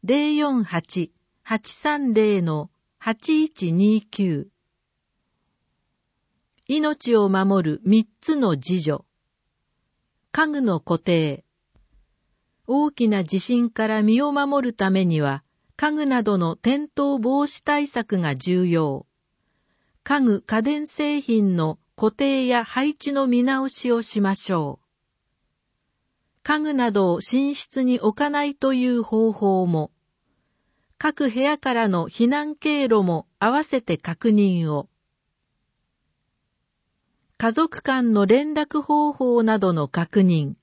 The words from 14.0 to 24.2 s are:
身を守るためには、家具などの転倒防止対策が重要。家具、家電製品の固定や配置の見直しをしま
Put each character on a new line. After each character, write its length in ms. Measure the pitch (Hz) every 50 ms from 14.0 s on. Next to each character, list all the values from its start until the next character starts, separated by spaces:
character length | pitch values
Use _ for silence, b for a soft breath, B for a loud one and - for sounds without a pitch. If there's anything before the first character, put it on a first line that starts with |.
| 214
身 180 | 214 220 240
を 100 | 285 294
守 360 | 285 285 285 277 285 285 262 247
る 60 | 226
た 160 | - 196 190
め 160 | 190 190 190
に 160 | 175 165 156
は、 220 | 147 139 139 139 _ _ _ _ _ _ _ -
家 140 | - 302 302
具 120 | 302 302
な 160 | 277 262 247
ど 160 | 226 214 208 190
の 140 | 175 165
転 300 | 165 - - 226 262 285
倒 360 | 302 294 _ - 285 285 285 262
防 260 | 214 247 262 277 285 285
止 160 | - - _
対 240 | - 294 294 294 285
策 320 | - 240 226 _ 214 185
が 160 | 175 156 139
重 320 | 131 - 185 180 180 185 180
要。 400 | 170 165 160 147 135 135 - _ _ _ _ _ _ _ _ _ _ _ _ _ _ _ _ _ _ _ _
家 160 | - 285 294
具、 220 | 262 240 202 196
家 200 | - - 220 220
電 240 | 220 269 294 294 302
製 360 | 294 - - 302 294 294 294
品 340 | 269 - 226 220 208 196 180
の 240 | 170 160 156 156 _ _ _ _
固 160 | - - 214
定 340 | 214 - 277 277 277 269 262
や 200 | 247 247 240 226
配 260 | - - 254 269 302
置 220 | 302 _ - 277 285
の 120 | 277 269
見 160 | 254 240 240
直 280 | 247 262 269 269 269 269
し 220 | - - - 254
を 100 | 240 233
し 180 | 220 - -
ま 160 | 214